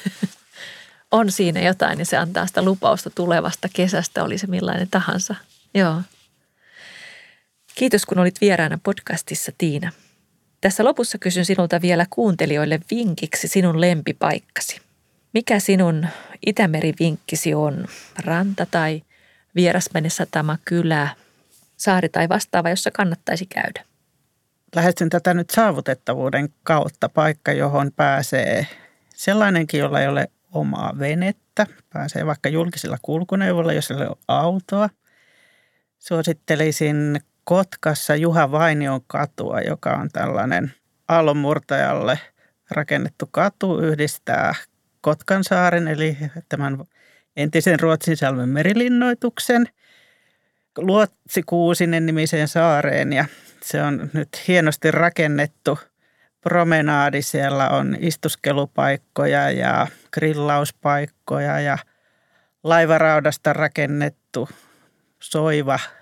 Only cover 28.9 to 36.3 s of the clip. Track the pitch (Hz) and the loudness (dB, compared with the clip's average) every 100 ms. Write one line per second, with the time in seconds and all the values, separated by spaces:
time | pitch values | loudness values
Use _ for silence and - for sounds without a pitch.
28.9 | _ _ - - 208 208 175 156 147 143 | _ _ -8 -2 2 4 2 0 0 0
29.9 | 143 139 139 131 - _ 165 147 131 104 | 2 0 0 -2 -6 _ -4 -4 -4 -6
30.9 | 139 143 160 190 - _ - 208 - _ | -6 -4 -2 -2 -4 _ -2 -2 -4 _
31.9 | 156 147 139 156 147 147 156 170 - - | -10 -8 -4 -4 -4 -2 -2 -2 -6 -8
32.9 | 120 - 160 180 190 190 175 165 151 - | -8 -4 -4 -2 -2 0 0 0 -2 -4
33.9 | - - - - 139 165 185 - 202 208 | -4 -6 -6 -2 0 2 0 -2 -2 -2
34.9 | - _ _ _ _ _ _ _ _ _ | -2 _ _ _ _ _ _ _ _ _
35.9 | _ - 165 160 | _ -4 -2 -2